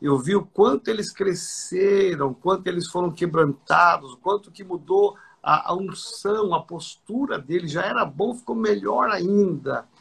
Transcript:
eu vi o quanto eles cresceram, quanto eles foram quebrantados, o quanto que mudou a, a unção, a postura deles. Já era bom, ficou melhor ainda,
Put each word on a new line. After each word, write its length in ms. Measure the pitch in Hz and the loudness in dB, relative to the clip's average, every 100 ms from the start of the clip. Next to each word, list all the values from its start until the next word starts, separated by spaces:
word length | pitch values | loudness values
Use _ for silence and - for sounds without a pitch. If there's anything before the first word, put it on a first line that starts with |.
eu 180 | 143 139 | 0 0
vi 160 | 131 | 2
o 80 | 202 | 0
quanto 460 | 190 - 220 269 - | -2 2 4 4 -2
eles 240 | 220 208 | -4 -4
cresceram, 1200 | - 196 175 - - - 180 196 196 196 165 139 | -2 -2 -2 -6 -12 -6 0 2 4 2 0 -2
quanto 340 | 123 170 190 190 | 0 0 2 0
eles 200 | 175 165 | -4 -4
foram 220 | 180 180 | -2 -2
quebrantados, 1040 | 156 175 160 151 139 - 160 175 170 135 | -2 -2 2 2 0 0 4 6 4 -4
o 20 | 123 | -8
quanto 340 | 180 202 202 | -4 -4 -6
que 140 | - | -20
mudou 520 | 190 175 143 190 202 - - _ | -10 -10 0 2 2 0 -20 _
a, 280 | - 151 - | 0 0 0
a 40 | |
unção, 800 | 180 190 - - - 196 214 208 | -4 -4 -8 -12 -8 -4 -2 0
a 80 | 170 | -2
postura 760 | - 170 - - _ 226 277 107 | -4 -12 -14 -16 _ -6 -4 -6
deles. 320 | 135 175 170 | -4 -4 -4
Já 140 | 156 | -4
era 200 | 190 247 190 | -2 -2 -4
bom, 280 | 139 214 | -2 -4
ficou 220 | 240 - 233 | -4 -6 -2
melhor 540 | 214 208 190 214 208 | 0 0 0 0 0
ainda, 720 | 202 175 202 196 156 131 127 - _ | 0 2 4 4 0 -4 -6 -8 _